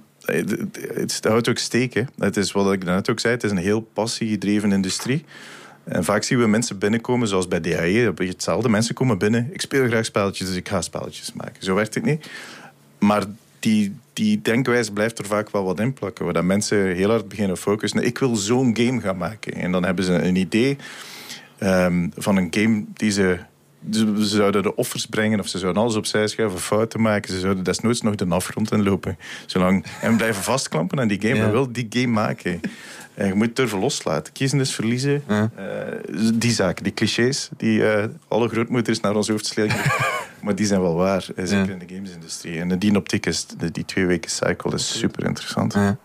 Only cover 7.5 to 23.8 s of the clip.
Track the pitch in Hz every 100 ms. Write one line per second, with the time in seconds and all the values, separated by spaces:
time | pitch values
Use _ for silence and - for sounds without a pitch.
7.5 | 90 85 85 85 104 120 80 92 90 -
8.5 | 85 120 104 117 - 131 101 104 117 120
9.5 | 185 - 139 127 113 110 113 98 - 92
10.5 | 92 90 98 82 80 - - - - -
11.5 | - 92 95 110 - 117 156 - - -
12.5 | - - - _ _ 104 104 98 101 _
13.5 | _ 113 107 101 101 - - 107 107 117
14.5 | 113 127 120 107 101 110 - 101 104 107
15.5 | 104 95 92 117 135 98 - 90 82 85
16.5 | 98 104 107 95 87 98 113 95 98 101
17.5 | 90 - 107 104 110 - 120 127 113 98
18.5 | 120 131 110 120 127 98 92 85 110 -
19.5 | - 87 90 92 92 92 87 87 92 90
20.5 | 107 127 139 - - - - - - -
21.5 | - 98 92 90 87 85 - - 98 90
22.5 | 107 110 110 - - 107 101 95 90 -
23.5 | _ _ _